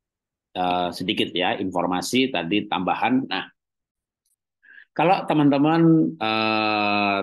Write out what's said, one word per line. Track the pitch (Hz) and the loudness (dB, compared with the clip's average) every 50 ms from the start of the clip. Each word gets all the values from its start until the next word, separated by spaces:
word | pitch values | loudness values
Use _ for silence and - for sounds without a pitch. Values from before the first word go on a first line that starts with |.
| _ _ _ _ _ _ _ _ _ _ - | _ _ _ _ _ _ _ _ _ _ -6
eh, | 92 90 90 90 90 90 87 85 | -4 -2 -2 -2 -2 -2 -4 -6
sedikit | - 92 92 107 113 110 - - | -6 -4 -4 -2 -2 -4 -4 -4
ya | - 90 98 117 | -4 -2 -2 -2
informasi | - 98 92 90 87 85 87 90 90 87 - - 127 131 131 | -4 -6 -6 -4 -4 -2 -2 -2 -4 -4 -2 0 0 0 0
tadi | 131 87 85 82 101 104 101 104 | -2 -4 -4 -2 -2 -2 -2 -2
tambahan. | 85 90 92 90 82 - 98 113 127 127 - | -4 -4 -2 -2 -2 -2 0 0 0 0 -2
Nah, | - 95 92 - - _ _ _ _ _ _ _ _ _ _ _ _ _ _ _ _ _ _ _ _ _ _ _ - - - - _ - | -4 -8 -8 -10 -10 _ _ _ _ _ _ _ _ _ _ _ _ _ _ _ _ _ _ _ _ _ _ _ -20 -20 -20 -20 _ -4
kalau | - 151 170 196 - - | 0 2 2 2 2 0
teman-teman, | - 160 156 147 143 139 139 143 156 165 165 165 165 165 160 160 160 - | 0 2 4 4 4 4 4 4 4 4 4 6 6 6 6 4 0 -2
eh, | - 110 110 110 110 110 110 110 107 110 107 107 104 104 104 101 104 101 101 98 98 | -4 -2 -2 0 0 0 0 0 0 0 0 0 0 0 0 0 0 0 0 0 -2